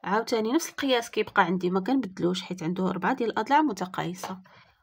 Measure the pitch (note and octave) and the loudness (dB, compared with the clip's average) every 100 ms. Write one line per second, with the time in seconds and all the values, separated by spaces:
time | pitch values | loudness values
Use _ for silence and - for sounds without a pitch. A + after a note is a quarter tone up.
0 | - G3+ A#3 A3+ A3 C#4+ - - C#4 B3 | 0 0 2 0 2 0 0 -4 2 2
1 | A#3 - G#3+ - F3 F3+ F3+ F#3 F#3 C4+ | 0 -4 0 2 4 2 2 0 2 0
2 | G#3+ - E3+ F#3 - F3+ D#3+ F3+ F#3 F3 | 0 -2 0 0 -4 -6 -4 0 0 0
3 | G#3+ C4 A#3 - A3 C#4 D#4 G3+ F3+ - | 0 0 0 -2 2 4 4 0 -6 -4
4 | D#3 F#3 - F#3+ - - _ _ | -6 -6 -10 -12 -14 -20 _ _